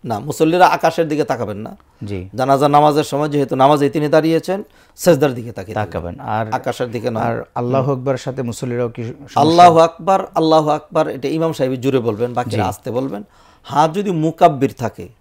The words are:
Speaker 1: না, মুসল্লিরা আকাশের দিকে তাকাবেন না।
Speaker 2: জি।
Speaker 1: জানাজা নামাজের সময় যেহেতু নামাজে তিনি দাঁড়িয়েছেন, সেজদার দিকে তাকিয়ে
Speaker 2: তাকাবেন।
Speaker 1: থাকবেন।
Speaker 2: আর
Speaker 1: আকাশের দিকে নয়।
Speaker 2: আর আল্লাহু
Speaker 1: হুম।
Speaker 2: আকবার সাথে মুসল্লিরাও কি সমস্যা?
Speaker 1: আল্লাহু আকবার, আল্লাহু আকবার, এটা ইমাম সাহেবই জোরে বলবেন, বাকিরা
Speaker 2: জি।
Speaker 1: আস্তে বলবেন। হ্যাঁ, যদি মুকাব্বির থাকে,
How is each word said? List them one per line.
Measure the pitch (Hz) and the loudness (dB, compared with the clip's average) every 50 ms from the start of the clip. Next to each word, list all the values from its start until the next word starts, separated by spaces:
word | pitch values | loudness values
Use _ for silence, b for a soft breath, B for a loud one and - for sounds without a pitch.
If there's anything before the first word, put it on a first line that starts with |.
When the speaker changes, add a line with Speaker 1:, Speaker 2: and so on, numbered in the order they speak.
| - | -6
Speaker 1:
না, | 120 113 101 | -6 -8 -6
মুসল্লিরা | 123 151 139 - 156 160 165 175 - | -6 -8 0 0 2 2 4 4 4
আকাশের | 156 160 170 - 165 - - 165 151 | 4 4 2 0 -2 0 0 -4 -2
দিকে | 156 143 147 | -2 -4 -2
তাকাবেন | - 139 113 117 95 104 | -4 -4 -6 -4 -8 -8
না। | 98 110 - 196 _ _ _ _ _ 117 | -10 -12 -14 -16 _ _ _ _ _ -10
Speaker 2:
জি। | 101 101 92 90 95 - | -8 -8 -8 -10 -10 -6
Speaker 1:
জানাজা | 110 131 135 139 131 147 143 | -4 2 2 2 2 2 4
নামাজের | 143 147 151 151 143 156 151 | 4 4 4 4 2 2 -2
সময় | - 147 139 151 151 | -2 -4 -4 -4 -2
যেহেতু | 143 147 139 120 147 | -2 -2 -2 -2 0
নামাজে | 135 131 143 151 143 143 139 | 2 4 4 4 4 2 0
তিনি | - 156 151 147 | 0 -2 0 2
দাঁড়িয়েছেন, | 156 156 151 160 165 160 160 - 185 196 214 _ b b b b b | 2 2 2 2 0 -2 -2 -4 -6 -6 -8 _ b b b b b
সেজদার | - - 180 165 135 151 143 123 | 0 4 4 4 4 2 -2 -2
দিকে | 120 110 120 | -4 -10 -12
তাকিয়ে | 110 - 95 101 104 | -12 -12 -12 -8 -6
Speaker 2:
তাকাবেন। | 107 104 104 - 92 82 87 - | -6 -6 -4 -6 -8 -8 -8 -12
Speaker 1:
থাকবেন। | - - 117 | -10 -8 -6
Speaker 2:
আর | 107 110 113 110 | -4 -4 -2 -4
Speaker 1:
আকাশের | 110 127 - 131 117 - 127 123 | -6 -4 -4 -6 -4 -4 -6 -6
দিকে | 110 120 107 123 | -6 -6 -6 -4
নয়। | 113 110 | -4 -2
Speaker 2:
আর | 117 117 117 117 117 _ _ | -2 -2 -4 -6 -8 _ _
আল্লাহু | 127 123 123 127 135 127 143 | -6 -4 -2 0 0 0 0
Speaker 1:
হুম। | 139 127 | -2 -2
Speaker 2:
আকবার | 127 139 131 | -2 -4 -4
সাথে | 123 - 139 123 135 | -4 -6 -8 -8 -6
মুসল্লিরাও | 127 117 110 - 139 123 120 120 123 117 | -6 -8 -8 -8 -8 -6 -4 -4 -4 -6
কি | 117 - 117 | -6 -10 -12
সমস্যা? | 117 - - - - - - | -12 -12 -14 -20 -4 0 2
Speaker 1:
আল্লাহু | 143 156 170 170 180 175 160 165 | 2 4 8 8 8 10 10 8
আকবার, | 165 170 - - 160 196 190 190 190 - - | 4 4 2 -6 -2 0 0 0 0 -2 -2
আল্লাহু | 175 160 160 160 156 151 151 | 0 2 4 4 4 4 2
আকবার, | 147 147 - _ - 160 156 156 | -2 -4 -6 _ -2 -2 -2 -2
এটা | - 139 131 135 | -4 -6 -6 -4
ইমাম | 151 160 165 165 | -2 -2 -2 -2
সাহেবই | 156 - 135 131 131 | -2 -2 -2 -2 -2
জোরে | 127 117 135 131 131 | -2 -2 0 0 0
বলবেন, | 113 117 107 101 120 123 | 0 0 -2 -2 -4 -4
বাকিরা | 120 123 123 113 107 107 | -2 -4 -4 -2 -2 -2
Speaker 2:
জি। | 107 120 | -2 -2
Speaker 1:
আস্তে | 117 - _ 131 | -4 -6 _ -6
বলবেন। | 110 123 135 135 - 208 208 b b b b b b b b | -6 -4 -4 -4 -8 -10 -14 b b b b b b b b
হ্যাঁ, | - - 143 156 160 | -4 0 2 2 2
যদি | 156 202 202 208 | 0 -4 -4 -2
মুকাব্বির | 175 160 156 165 160 - 175 170 151 127 135 123 - - | -2 0 -2 -2 2 4 4 4 4 2 -2 -2 -2 -4
থাকে, | 123 107 - - 90 90 _ _ | -8 -8 -6 -10 -18 -18 _ _